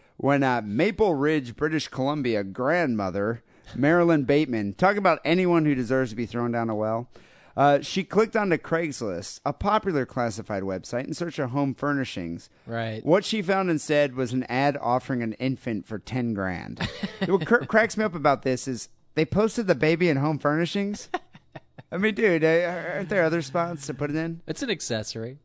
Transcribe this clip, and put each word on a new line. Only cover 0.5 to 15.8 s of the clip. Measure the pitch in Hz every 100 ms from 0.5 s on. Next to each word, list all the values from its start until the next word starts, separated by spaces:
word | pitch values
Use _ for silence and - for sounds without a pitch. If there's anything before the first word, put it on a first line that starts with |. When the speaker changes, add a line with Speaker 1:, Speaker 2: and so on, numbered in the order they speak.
| 120
Speaker 1:
Maple | 107 110 196 208 208 143
Ridge, | 147 156 120 113
British | 156 156 -
Columbia | - 135 151 123 107
grandmother | 98 95 131 175 151 110 95 95 104 117 - _ - -
Marilyn | 143 175 170 160
Bateman, | 131 147 147 113 101 -
talk | 190 208
about | 190 156 139
anyone | 180 180 170 151
who | 131
deserves | 117 131 123
to | 110
be | 113
thrown | 120 120
down | 117 113
a | 107
well. | 107 113 123 - - _ - -
Uh, | 143 143
she | - 196
clicked | 170 190 226 214
onto | 202 156
Craigslist, | - 170 165 127 110 87 - - 139
a |
popular | - 202 214 202 147 117
classified | 131 120 107 101 98
website, | 98 92 - 120 139
in |
search | 151 170 156
of | 127
home | 139 139
furnishings. | 117 143 143 123 101 85 85 - _ -
Speaker 2:
Right. | 117 113 110 139
Speaker 1:
What | 190 -
she | 220
found | 170 190 185
instead | 151 - 147 143 127
was | 123
an | 127
ad | - 123 143 135
offering | 120 127 - 127
an | 113
infant | - 127 127 123 107